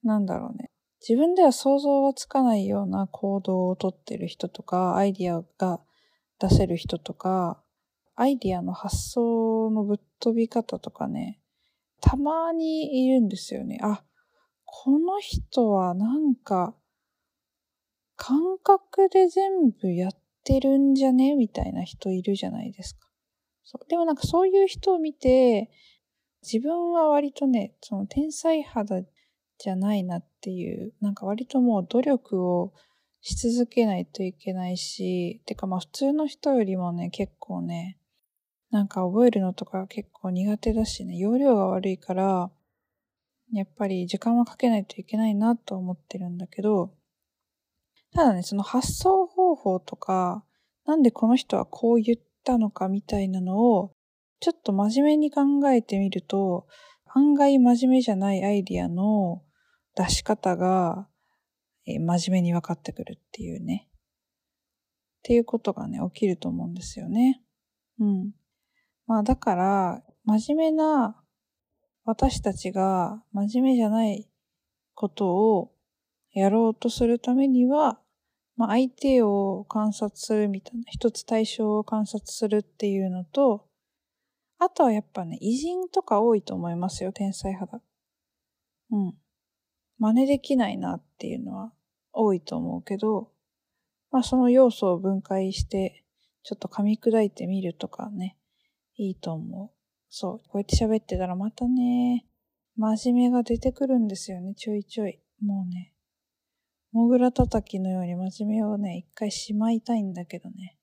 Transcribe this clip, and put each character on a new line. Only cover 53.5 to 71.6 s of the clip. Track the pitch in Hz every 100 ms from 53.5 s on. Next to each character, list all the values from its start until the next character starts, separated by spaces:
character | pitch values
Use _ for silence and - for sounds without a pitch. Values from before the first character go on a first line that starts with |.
| 190
を、 | 240 208 190 _ _ _ _ _
ち | -
ょ | 330
っ |
と | -
真 | 196 202 233
面 | 294 302
目 | 302
に |
考 | 285 277 285 285
え | 254
て | 226 196
み | 196
る | 190
と、 | - 196 196 180 - - - _
案 | _ 262 285
外 | 285 285 277
真 | 247 240 254
面 | 262
目 |
じ | 240
ゃ | 196
な | 196
い | 196
ア | 196
イ | 202
デ | 185 180
ィ |
ア | 175
の | 170 202 214 185 180 _ _ _ _ _
出 | - 180
し | -
方 | - 214 196 175
が、 | 180 190 175 175 202 _ _ _ _ _ _ _ -
え | -
ー、 |
真 | 165 175 165
面 | 185
目 | 175
に |
分 | 170
か | -
っ | 170
て | -
く | -
る | - -
っ | _
て | -
い | 170 170
う |
ね。 | 165 180 _
っ | _ _ _ _ _ _ _ _ _ _ _ _ _
て | -
い | 240
う |
こ | 233 226
と | -
が | - 156
ね、 | 170 180
起 | -
き | 208
る | 175
と | -
思 | 170
う | 170
ん |
で | 175
す | - -
よ | 170
ね。 | 202 254 262 _ _ _ _ _ _
う | 208
ん。 | 190 190 - _ _ _ _ _ _ -
ま | 226
あ |
だ | 208 269
か | -
ら、 | 180 190 196 185 170 _ _
真 | - 214 226
面 | 294 320
目 | 311
な | 311 302 220 220 _ _ _ _